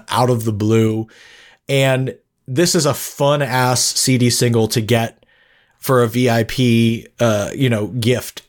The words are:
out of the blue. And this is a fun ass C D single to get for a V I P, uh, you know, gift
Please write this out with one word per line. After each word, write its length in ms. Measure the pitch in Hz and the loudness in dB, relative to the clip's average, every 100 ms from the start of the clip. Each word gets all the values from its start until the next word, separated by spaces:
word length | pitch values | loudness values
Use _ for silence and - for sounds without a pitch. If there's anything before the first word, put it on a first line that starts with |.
| - | -4
out 220 | 117 123 | 0 2
of 140 | 120 | 0
the 80 | 113 | -2
blue. 560 | 104 107 113 110 110 110 - - - - _ - | -2 2 2 2 0 -6 -12 -20 -20 -20 _ -4
And 480 | 139 135 131 131 - _ _ - | 0 2 0 -2 -8 _ _ -6
this 280 | 127 175 | 0 0
is 120 | 180 143 | 2 0
a 80 | |
fun 480 | 123 - - 143 147 | -2 -6 -2 0 0
ass 380 | 139 127 127 123 | 0 0 0 0
C 360 | - - - 127 | -2 -2 0 2
D 140 | 123 | 2
single 380 | 123 123 117 110 | 2 0 2 0
to 120 | 123 | -2
get 460 | 107 117 117 - _ _ _ _ _ _ | 0 0 -2 -10 _ _ _ _ _ _
for 240 | - 127 | 0 2
a 60 | 117 | 2
V 220 | 120 127 | 2 2
I 140 | 117 | 2
P, 640 | 117 - 123 117 113 113 - - | 0 0 2 2 2 -2 -8 -2
uh, 320 | 117 104 101 | 0 0 -4
you 140 | - 131 | -2 -2
know, 200 | 110 104 | 0 -4
gift 540 | 123 113 117 - - | -4 0 -2 -4 -14